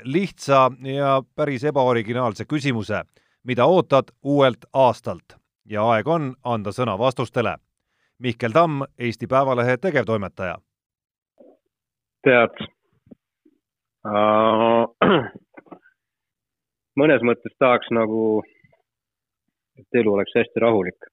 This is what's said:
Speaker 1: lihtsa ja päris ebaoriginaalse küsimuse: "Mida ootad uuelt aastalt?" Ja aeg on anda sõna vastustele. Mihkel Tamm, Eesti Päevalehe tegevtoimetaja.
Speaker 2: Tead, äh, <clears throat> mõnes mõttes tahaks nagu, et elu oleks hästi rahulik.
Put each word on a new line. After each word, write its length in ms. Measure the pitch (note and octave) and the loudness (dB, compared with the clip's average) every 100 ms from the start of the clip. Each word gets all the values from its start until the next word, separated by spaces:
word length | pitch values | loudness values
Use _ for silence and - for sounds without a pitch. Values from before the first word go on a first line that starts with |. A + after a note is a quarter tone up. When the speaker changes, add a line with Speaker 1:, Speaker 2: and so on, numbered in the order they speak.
Speaker 1:
lihtsa 680 | B2 D3+ G3 - - C#3 C3 C3 C3+ C#3 | -2 -2 -4 -6 2 4 4 0 -8 -4
ja 260 | C#3 C3+ A#2 | 0 0 -2
päris 300 | - D3 C3+ | -6 -4 -4
ebaoriginaalse 800 | C#3+ C#3+ B2+ A#2+ G#2+ A#2+ B2 G2+ | -2 0 2 0 -2 -4 -4 -6
küsimuse: 600 | A2 D3+ C3+ A#2 G2+ G2+ - _ _ _ | -6 -4 -4 -4 -4 -8 -8 _ _ _
"Mida 200 | B2 B2 | -6 0
ootad 460 | B2+ F#3 - C#3 B2+ _ | 2 2 2 0 0 _
uuelt 440 | C#3 C#3+ C3+ A2+ _ | -2 2 2 0 _
aastalt?" 720 | C3+ C3 G#2+ - F2 - _ _ _ - | 0 2 0 -8 -12 -16 _ _ _ -10
Ja 140 | G#2 A2 | -2 0
aeg 180 | A2+ G#2 | 0 0
on 260 | E3 C#3 B2+ | -4 -4 -8
anda 260 | B2 A#2 G2+ | -6 -6 -6
sõna 240 | G2+ B2 F#2+ | -6 -4 -2
vastustele. 560 | B2+ B2 A#2+ B2+ G#2+ D#2+ _ _ _ _ _ _ | -2 -2 -6 -4 -4 -6 _ _ _ _ _ _
Mihkel 340 | B2 A2 A#2 | -8 -6 -2
Tamm, 300 | C3 E3+ C#3+ C3+ - | 0 0 -2 -8 -8
Eesti 280 | A#2+ A2+ A2+ | -8 -8 -2
Päevalehe 500 | C3 C3+ B2 A#2+ B2+ | 0 0 0 0 -2
tegevtoimetaja. 800 | F#3+ D3 A2+ A2 F#2+ - F#2 E2+ _ _ _ _ _ _ _ _ - _ _ _ _ _ _ _ | -2 -2 -2 -4 -6 -10 -10 -10 _ _ _ _ _ _ _ _ -20 _ _ _ _ _ _ _
Speaker 2:
Tead, 400 | C#3+ B2 A2+ - - _ _ _ _ - _ _ _ _ _ _ _ _ A2 | 2 4 2 -2 -18 _ _ _ _ -20 _ _ _ _ _ _ _ _ -6
äh, 800 | G#2 G#2+ G#2+ A2 A2 A#2 A#2 A#2 _ | 0 2 2 2 2 2 2 0 _
<clears throat> 280 | F3+ F3 A#2 - _ - _ - _ _ _ _ _ _ _ _ _ _ _ - | 2 2 0 -10 _ -20 _ -20 _ _ _ _ _ _ _ _ _ _ _ 0
mõnes 240 | D3+ C3+ A#2 | 2 4 2
mõttes 280 | A#2 A2 - | -2 -6 0
tahaks 320 | C3 A#2+ - | 2 2 0
nagu, 520 | A#2 A2 A2 A2 G#2+ - _ _ _ _ _ _ _ _ _ _ _ _ - | -2 0 0 0 -2 -4 _ _ _ _ _ _ _ _ _ _ _ _ -20
et 220 | _ B2 | _ 0
elu 100 | G#2+ | 0
oleks 220 | G2+ G2 A#2+ | 0 0 -2
hästi 240 | A2 - | -2 0
rahulik. 460 | A2+ A2 F2+ - - | 0 2 -2 -8 -20